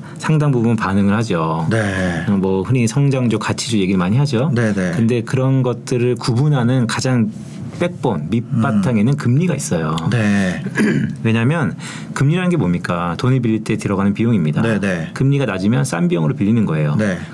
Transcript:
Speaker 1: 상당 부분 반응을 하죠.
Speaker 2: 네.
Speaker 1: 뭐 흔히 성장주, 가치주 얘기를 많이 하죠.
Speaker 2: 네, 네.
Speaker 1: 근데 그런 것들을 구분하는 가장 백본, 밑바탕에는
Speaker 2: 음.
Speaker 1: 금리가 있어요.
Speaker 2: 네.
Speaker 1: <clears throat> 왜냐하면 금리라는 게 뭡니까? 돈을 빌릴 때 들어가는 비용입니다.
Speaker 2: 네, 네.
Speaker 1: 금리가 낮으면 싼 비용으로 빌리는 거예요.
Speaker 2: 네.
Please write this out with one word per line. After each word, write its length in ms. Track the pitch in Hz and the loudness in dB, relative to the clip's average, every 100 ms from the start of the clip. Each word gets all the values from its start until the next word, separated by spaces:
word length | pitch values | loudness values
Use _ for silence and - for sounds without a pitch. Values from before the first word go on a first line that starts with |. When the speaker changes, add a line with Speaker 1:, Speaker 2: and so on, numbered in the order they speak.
| - - | -12 -6
Speaker 1:
상당 320 | - 156 147 | 0 2 2
부분 240 | 123 117 113 | 2 2 0
반응을 400 | 92 98 101 107 | 0 2 2 2
하죠. 500 | 113 85 80 80 80 | 0 0 0 -2 0
Speaker 2:
네. 540 | 110 101 95 90 85 87 | 0 0 -2 -2 -2 0
Speaker 1:
뭐 320 | 98 95 95 | 0 2 0
흔히 260 | 92 127 113 | 0 2 2
성장주, 520 | 143 143 131 120 104 | 2 2 2 0 0
가치주 400 | - - - 107 | -2 -6 -2 0
얘기를 180 | 92 95 | 2 2
많이 200 | 90 123 | 2 2
하죠. 340 | 143 113 156 | 2 0 0
Speaker 2:
네, 200 | 120 110 | 0 0
네. 180 | 98 90 117 | 0 -2 0
Speaker 1:
근데 260 | 113 120 | 2 0
그런 400 | 117 131 131 135 | 0 0 2 2
것들을 520 | 123 123 - 123 123 120 | 0 -2 -4 0 0 0
구분하는 680 | - 117 151 135 120 131 113 | -2 0 2 2 2 2 0
가장 460 | - 131 123 107 - - - - - | -2 0 0 0 -4 -14 -12 -12 -4
백본, 500 | 175 180 135 85 78 | -4 -2 -4 -2 -2
밑바탕에는 800 | 117 - 120 110 104 110 110 120 | -4 -2 -2 0 0 0 2 2
Speaker 2:
음. 40 | 143 | 0
Speaker 1:
금리가 360 | 120 135 180 | 2 2 2
있어요. 420 | - - 85 78 80 - | -2 -2 -2 -2 -2 0
Speaker 2:
네. 540 | 117 104 101 92 80 - | 0 2 2 0 -2 -6
Speaker 1:
<clears throat> 480 | - 214 73 71 - | 0 0 0 -2 -2
왜냐하면 540 | 113 113 123 165 98 - - - - - | 0 2 2 0 -2 -4 -12 -12 -10 0
금리라는 340 | 135 180 180 | 0 2 2
게 80 | 175 | 0
뭡니까? 560 | 90 87 - 87 87 82 | 0 -2 -2 -2 -2 0
돈을 200 | 123 131 | 0 2
빌릴 240 | 113 110 | 2 -2
때 140 | 107 107 | -2 -4
들어가는 380 | 104 98 98 98 | 0 0 0 2
비용입니다. 480 | 117 104 78 76 | 0 2 2 0
Speaker 2:
네, 160 | 113 104 | 0 0
네. 320 | 98 87 78 | 0 -2 -6
Speaker 1:
금리가 320 | - 139 143 120 | -2 0 2 0
낮으면 380 | 92 101 131 135 | 0 0 2 0
싼 220 | 170 175 | 0 0
비용으로 260 | 170 78 71 | 2 0 0
빌리는 300 | 101 117 87 | 2 2 2
거예요. 300 | 78 76 73 | 2 0 0
Speaker 2:
네. 240 | 104 87 - | 0 -2 -8